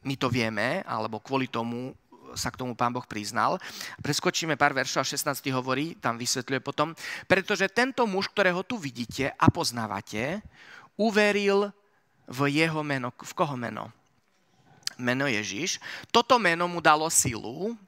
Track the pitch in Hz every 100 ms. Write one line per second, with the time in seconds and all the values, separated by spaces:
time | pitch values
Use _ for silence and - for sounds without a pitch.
0 | 135 135 131 123 113 107 117 175 185 120
1 | 110 110 - 135 131 120 117 120 131 -
2 | _ - 131 123 135 - 127 113 120 123
3 | - 107 104 110 113 185 - - - -
4 | - 147 180 - 160 143 147 135 127 -
5 | 135 143 - 135 143 131 127 131 160 -
6 | 127 117 123 135 120 135 - 139 151 160
7 | - - - 185 185 202 185 - 254 254
8 | 233 190 196 - 190 175 196 240 143 120
9 | 120 - 131 - 156 - 151 120 110 98
10 | - 107 127 196 - - - - - -
11 | 214 202 208 208 202 196 202 - _ _
12 | _ _ - 123 143 143 160 156 151 139
13 | 123 - - - 165 127 120 110 117 -
14 | _ _ _ _ _ _ _ _ - -
15 | 123 127 143 107 104 98 180 - - -
16 | - 233 240 254 185 165 175 175 160 151
17 | 156 - - 113 104 139 196 233